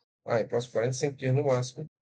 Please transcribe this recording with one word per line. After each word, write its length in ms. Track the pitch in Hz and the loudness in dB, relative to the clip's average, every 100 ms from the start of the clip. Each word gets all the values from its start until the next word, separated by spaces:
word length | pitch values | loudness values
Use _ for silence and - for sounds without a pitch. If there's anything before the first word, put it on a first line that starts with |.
| _ _ - | _ _ -2
Ah, 160 | 117 | -2
em 60 | - | 0
próximos 260 | 120 - | -4 -2
quarenta 220 | 110 127 131 | -2 0 0
e 40 | |
cinco 180 | 147 131 | -4 -2
dias 180 | 131 131 | 0 2
no 80 | |
máximo, 420 | 135 123 127 - 151 _ | 2 0 -2 -8 -14 _